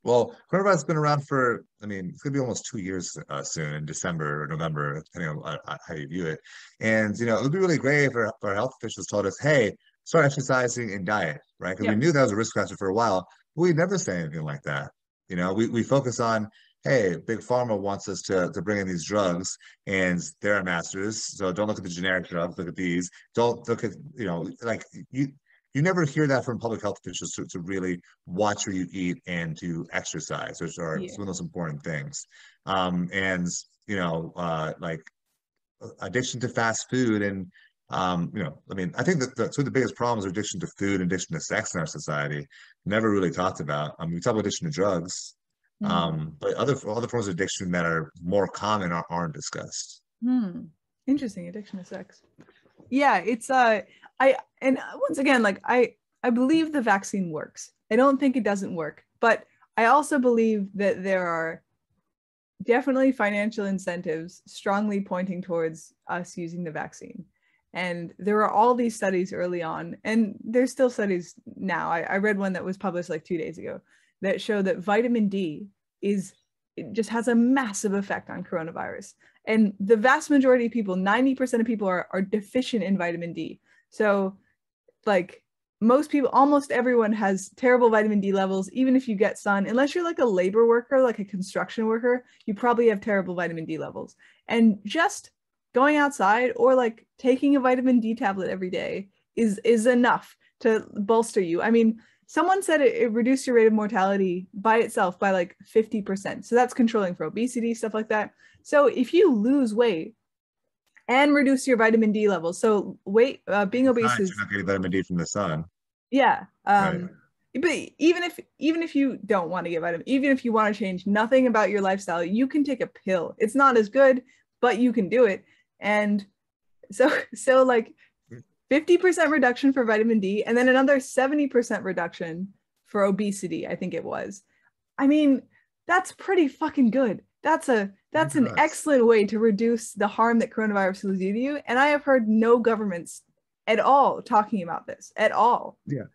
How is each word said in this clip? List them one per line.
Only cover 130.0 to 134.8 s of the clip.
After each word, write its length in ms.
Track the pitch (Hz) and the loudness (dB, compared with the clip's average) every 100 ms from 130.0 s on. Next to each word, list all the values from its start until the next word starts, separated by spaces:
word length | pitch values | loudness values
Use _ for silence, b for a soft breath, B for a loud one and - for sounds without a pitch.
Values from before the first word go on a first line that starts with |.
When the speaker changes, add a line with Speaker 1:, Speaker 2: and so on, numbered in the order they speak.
| 226 220 | 4 2
Speaker 2:
D, 240 | 190 208 | 0 -2
and 100 | - | 0
then 140 | 233 254 | 2 4
another 300 | 262 269 277 | 4 4 2
seventy 480 | - - 262 294 277 | 2 0 0 0 2
percent 360 | 247 233 208 | 0 0 -4
reduction 680 | 190 180 175 - 170 165 196 _ _ _ | -4 -4 -6 -6 -8 -8 -10 _ _ _
for 180 | _ 208 | _ 0
obesity, 600 | 196 196 202 196 175 160 - | 2 2 -2 -4 -6 -6 -6
I 80 | |
think 200 | 180 185 | -6 -6
it 100 | 165 | -6
was. 380 | - - 202 196 _ _ _ _ | -6 -6 -8 -12 _ _ _ _